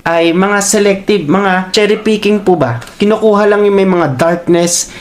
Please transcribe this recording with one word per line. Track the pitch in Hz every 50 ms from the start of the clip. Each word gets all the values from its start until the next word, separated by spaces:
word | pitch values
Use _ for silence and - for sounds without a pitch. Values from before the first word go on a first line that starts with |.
| -
ay | 165 170 165 170 170
mga | 165 180 190 202 208 202 190
selective, | 190 - 208 202 202 196 190 - - 214 202 156
mga | 143 185 196 202 196 185 185 185 - -
cherry | 220 208 202 214 214
picking | - 220 214 202 202 202 208 208 196
po | 185 185
ba? | 156 139 117 117 120 - - - -
Kinukuha | 202 208 220 - 220 220 208 202 214 202
lang | 208 208 208
yung | 202 202
may | 190 190 190
mga | 185 175 165 143 127
darkness, | 123 165 165 175 170 - - 175 170 175 170 - - - - - -